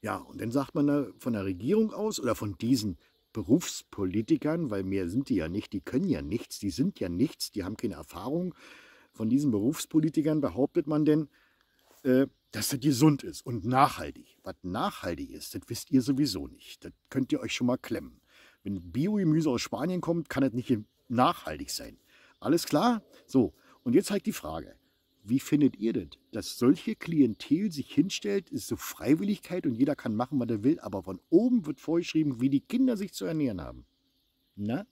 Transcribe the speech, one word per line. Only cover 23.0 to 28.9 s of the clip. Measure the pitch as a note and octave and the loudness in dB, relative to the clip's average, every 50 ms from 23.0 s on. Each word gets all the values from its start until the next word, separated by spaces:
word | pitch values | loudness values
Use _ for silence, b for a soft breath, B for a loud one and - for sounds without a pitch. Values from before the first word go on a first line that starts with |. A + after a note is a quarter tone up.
| - _ b b b | -4 _ b b b
So, | _ - C3+ A#2+ F2 - b b b b b b | _ 2 4 4 4 0 b b b b b b
und | B2+ A#2+ | 2 4
jetzt | E3 G3+ - | 4 4 2
halt | G#3 G3+ - | -2 -2 -2
die | - G3+ | -4 -6
Frage, | - - D2+ D#2+ E2 C2+ G1+ - _ _ _ _ _ _ _ _ _ _ | -6 -8 -8 -8 -8 -10 -12 -18 _ _ _ _ _ _ _ _ _ _
wie | G2 A#2 C3+ | 0 0 0
findet | - - - D3 D3 C3 - | 2 2 2 4 4 4 2
ihr | - G2+ A2+ G#2+ | 2 -2 0 0
das, | B2 F2 D2 - _ _ _ - | 0 -4 -6 -12 _ _ _ -8
dass | A2+ F#2 - - - | -8 -8 -8 -4 2
solche | A#2+ B2 E3 F3 - - A3 | 4 4 4 4 2 -6 -6
Klientel | _ - - E3 D#3 C#3 A#2 G#2 _ - - C#3 E3 G3+ A3 | _ -6 -4 4 4 4 4 4 _ -2 0 0 0 0 -2
sich | E3 C#3+ - - - | -4 -4 -10 -4 2
hinstellt, | - E3 G3 - - - G#3 G3+ G3+ F3+ _ | 2 2 2 0 -4 -4 -2 -2 -2 -2 _
ist | - A#2 - - | -8 -8 -4 -4
so | - | -6
Freiwilligkeit | - - - | -6 -6 -10